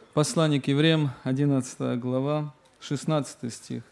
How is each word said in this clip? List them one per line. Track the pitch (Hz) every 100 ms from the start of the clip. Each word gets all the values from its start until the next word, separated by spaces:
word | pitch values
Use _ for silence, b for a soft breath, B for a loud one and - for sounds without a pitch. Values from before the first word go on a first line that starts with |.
| B
Послание | 147 147 170 160 143
к | 139
евреям, | 139 160 160 143 -
одиннадцатая | 135 131 143 135 127 - 131 123
глава, | 123 127 139 151 147 - _ _
шестнадцатый | - 143 - 156 139 - 120
стих, | - - 123 -